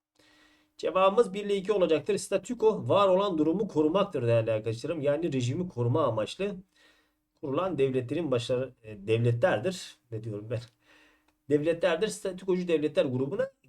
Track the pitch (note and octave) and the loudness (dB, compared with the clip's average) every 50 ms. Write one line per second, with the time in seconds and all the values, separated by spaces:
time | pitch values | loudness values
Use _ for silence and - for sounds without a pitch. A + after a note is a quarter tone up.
0 | _ _ _ _ _ _ _ _ _ _ _ _ _ _ _ - - D#3+ D#3+ F#3 | _ _ _ _ _ _ _ _ _ _ _ _ _ _ _ -6 -6 -2 2 4
1 | F#3+ G3 G3 A#3+ A#3+ F#3 F#3 G#3 G#3 G3+ G3+ G3 F#3 G#3 G#3 G3 F3+ D#3+ D#3+ D3 | 4 4 6 4 2 2 0 -6 -4 -2 -2 -2 0 0 2 2 4 4 4 2
2 | - - G3+ G3 - - G3+ F#3 F#3+ - A#3+ - G#3+ A3 G3 - A#2+ A#2+ D3+ G3 | 2 -2 -4 -2 -2 -2 -2 -4 -2 -4 -4 2 2 2 2 2 0 2 4 4
3 | G3+ F#3+ F3+ F#3 G3+ G#3 F3 D3+ D3+ D#3+ E3 G3+ A3 F#3+ - D3+ D#3 D3+ E3+ G3+ | 6 6 4 4 2 0 0 2 2 2 2 0 -2 -2 0 2 2 2 4 2
4 | F#3+ F#3+ - C3+ A#2+ A#2 A#2 A2+ G#2+ A2+ A2 G#2+ A2 A#2 A2 A#2 - C#3+ F3 D#3 | 0 0 -2 -2 2 2 2 4 2 2 -2 -2 -2 -4 -6 -6 -6 -6 -6 -2
5 | C3 C#3+ C#3+ D#3 F3 E3 C3+ C3 A#2+ A#2+ - F3 F3+ F3+ - A#2+ A#2+ A#2 A#2 A#2+ | 0 0 0 0 -2 -2 -2 0 -2 0 -2 -2 -4 -6 -4 -2 0 0 2 2
6 | A#2+ - A2+ A2 G#2 - - - G3 G3+ F3+ F#3 - _ _ _ _ _ _ _ | 2 0 0 -2 -4 -6 -4 -6 -6 -6 -6 -8 -14 _ _ _ _ _ _ _
7 | _ _ _ _ _ _ _ - - C#3 C3+ D#3+ F#3 F#3+ E3 C3+ C3+ C3+ B2+ C3 | _ _ _ _ _ _ _ -12 -8 -4 -4 -2 -2 -2 0 0 0 0 0 -2
8 | A#2+ A#2 D3 E3 E3+ C#3 B2+ A#2 A#2 - B2+ B2 C3+ - - _ - G#2+ G#2+ G2 | -2 -2 -4 -4 -2 0 -2 -2 0 -2 -2 -2 -2 -6 -8 _ -18 -16 -16 -10
9 | G2 G#2+ A2 A#2 A#2 A#2+ A#2+ A#2 A#2 F3+ C3+ G#2 C#3 F#3 F3+ - - - - _ | -2 0 2 2 4 2 2 2 2 2 2 2 -2 -4 -6 -6 -12 -16 -18 _
10 | _ - A#2 A2 A2+ A2+ G2+ G#2 G#2+ A2+ B2 A#2+ - - _ _ _ _ _ _ | _ -14 -12 -10 -10 -8 -10 -10 -8 -8 -8 -8 -8 -12 _ _ _ _ _ _
11 | _ _ _ _ _ _ _ _ _ - D3 D3 D3 E3+ E3 E3+ F#3+ F3+ E3 E3 | _ _ _ _ _ _ _ _ _ 0 0 2 2 0 0 0 2 0 2 0
12 | A3 G#3 - - - F#3+ F#3 - F#3+ F#3+ F3+ F3+ F3+ E3+ E3+ D3+ D3 D3+ - D3 | -2 -4 -4 -6 -8 -8 -8 -6 -2 -2 -2 -2 0 0 0 0 0 0 0 0
13 | D#3+ C3+ B2 B2+ C#3 C#3 G3 A3+ C4 C4+ _ _ _ | 0 0 0 -2 -2 -2 -2 -4 -4 -4 _ _ _